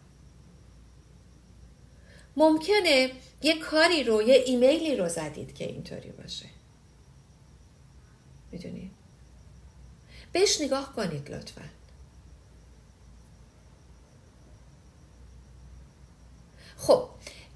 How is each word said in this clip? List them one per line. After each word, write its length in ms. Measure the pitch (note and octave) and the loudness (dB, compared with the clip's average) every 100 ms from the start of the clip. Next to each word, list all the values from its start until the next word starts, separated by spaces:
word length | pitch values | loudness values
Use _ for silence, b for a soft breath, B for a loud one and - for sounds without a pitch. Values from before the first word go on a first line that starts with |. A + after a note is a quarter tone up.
| - - - - - - - - - - - - - - - - - - - - b b b - | -20 -20 -20 -20 -20 -20 -20 -20 -20 -20 -20 -20 -20 -20 -20 -20 -20 -20 -20 -20 b b b 2
ممکنه 760 | D#4 D#4 F4 G#4 F4+ C4+ C4 - B B | 4 4 2 2 4 4 2 -4 B B
یه 180 | D4 D#4+ | 0 0
کاری 440 | - D#4 E4+ E4+ | 0 2 4 2
رو 180 | A#3 G#3+ | 2 2
یه 220 | G#3+ C4 B3+ | 6 6 4
ایمیلی 500 | B3 B3+ D#4+ D#4+ A#3+ | 2 4 4 0 -2
رو 140 | F3 | -4
زدید 440 | E3+ D#3 C#3+ - | -4 -8 -10 -14
که 120 | - - | -12 -12
اینطوری 460 | C#2+ - - - | -12 -14 -16 -16
باشه. 340 | - - - - - - _ - - - - - - - - - - - - - - - - - | -18 -16 -16 -16 -20 -20 _ -20 -20 -20 -20 -20 -20 -20 -20 -20 -20 -20 -20 -20 -20 -20 -20 -18
می‌دونی؟ 400 | F3 F3+ F3+ F#3+ - - - - - - - - - - - - B B | -16 -14 -14 -16 -20 -20 -20 -20 -20 -20 -20 -20 -20 -20 -20 -20 B B
بهش 300 | E4+ G4 F4 | 0 0 0
نگاه 320 | C#4+ C4+ C#4 - | -2 -4 -6 -6
کنید 360 | F#3+ D3 C#3 | -6 -6 -10
لطفاً. 300 | - - - - - - - - - - - - - - - - - - - - - - - - - - - - - - - - - - - - - - - - - - - - - - - - - - - - - B B | -14 -14 -18 -20 -20 -20 -20 -20 -20 -20 -20 -20 -20 -20 -20 -20 -20 -20 -20 -20 -20 -20 -20 -20 -20 -20 -20 -20 -20 -20 -20 -20 -20 -20 -20 -20 -20 -20 -20 -20 -20 -20 -20 -20 -20 -20 -20 -20 -20 -20 -20 -20 -20 B B
خب 320 | - - - - B B B | 2 2 2 -14 B B B